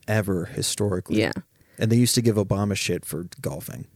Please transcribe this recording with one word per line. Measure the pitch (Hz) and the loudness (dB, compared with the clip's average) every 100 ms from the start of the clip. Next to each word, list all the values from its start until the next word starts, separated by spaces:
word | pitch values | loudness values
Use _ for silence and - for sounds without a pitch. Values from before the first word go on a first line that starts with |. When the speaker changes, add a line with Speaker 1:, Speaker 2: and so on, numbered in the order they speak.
| - | -2
Speaker 1:
ever | 107 98 92 87 | 0 0 -2 -4
historically. | - - - 104 92 - 107 | -4 -4 -2 -2 -2 -2 0
Speaker 2:
Yeah. | - - - _ _ - | 0 -2 -12 _ _ -2
Speaker 1:
And | 110 | 2
they | 117 | 4
used | 120 127 | 4 4
to | |
give | 117 107 | 4 4
Obama | 98 98 104 | 2 0 0
shit | 98 - 90 | 0 -2 -4
for | - 73 87 - | -4 -10 -10 -8
golfing. | - 69 - 123 - | -8 -8 -10 -12 -14